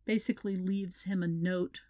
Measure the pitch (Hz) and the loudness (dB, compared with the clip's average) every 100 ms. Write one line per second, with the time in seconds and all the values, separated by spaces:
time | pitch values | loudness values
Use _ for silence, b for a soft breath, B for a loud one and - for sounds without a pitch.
0 | - 220 - - 202 190 185 196 190 180 | 0 2 2 0 -2 -2 0 0 -2 -6
1 | 185 190 175 165 170 185 180 - - | -2 0 0 2 2 0 -2 -4 -20